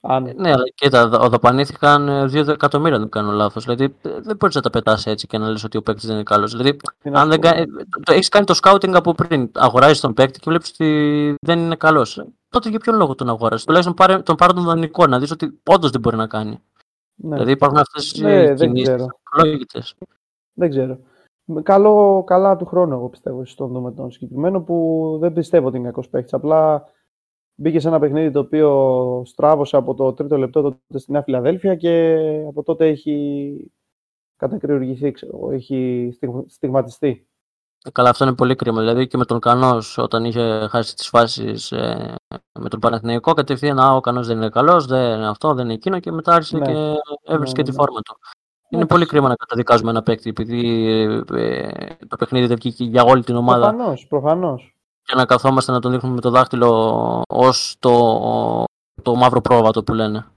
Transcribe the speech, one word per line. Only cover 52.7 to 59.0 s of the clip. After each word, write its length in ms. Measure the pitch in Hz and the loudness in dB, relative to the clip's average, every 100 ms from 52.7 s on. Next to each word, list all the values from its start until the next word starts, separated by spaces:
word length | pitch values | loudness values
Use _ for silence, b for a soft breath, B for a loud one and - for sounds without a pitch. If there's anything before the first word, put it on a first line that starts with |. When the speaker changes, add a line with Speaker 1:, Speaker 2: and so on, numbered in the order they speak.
| - | -6
Speaker 2:
για 200 | 120 120 | 0 4
όλη 200 | 120 131 | 6 6
την 120 | 113 120 | 4 -2
ομάδα. 340 | 120 123 202 | 2 4 2
Speaker 1:
Προφανώς, 380 | 233 233 131 _ | 0 -6 -6 _
προφανώς. 680 | 147 143 170 175 127 _ _ _ _ | -4 0 -2 -2 -6 _ _ _ _
Speaker 2:
Και 140 | - 127 | -4 -2
να 100 | 127 | 2
καθόμαστε 460 | 127 135 131 127 | 2 4 0 0
να 80 | 127 | -2
τον 120 | 123 | -2
δείχνουμε 240 | 127 127 123 | -4 -4 -4
με 60 | |
το 80 | 123 | 2
δάχτυλο 920 | 123 127 123 120 113 113 113 117 117 117 | 2 2 2 2 4 2 0 -2 -4 -4
ως 460 | - 131 127 - - | 2 2 2 -6 -2
το, 140 | 127 120 117 113 113 117 113 113 113 _ _ - | 2 4 4 0 -2 -4 -4 -4 -6 _ _ -10